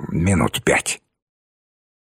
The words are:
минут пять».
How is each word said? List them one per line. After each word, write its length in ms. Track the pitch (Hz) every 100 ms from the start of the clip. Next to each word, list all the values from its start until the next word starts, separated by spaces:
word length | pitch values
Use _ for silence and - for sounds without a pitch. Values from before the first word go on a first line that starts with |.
| -
минут 540 | - 90 90 57 -
пять». 380 | - 69 - - _ _ _ _ _ _ _ _ _ _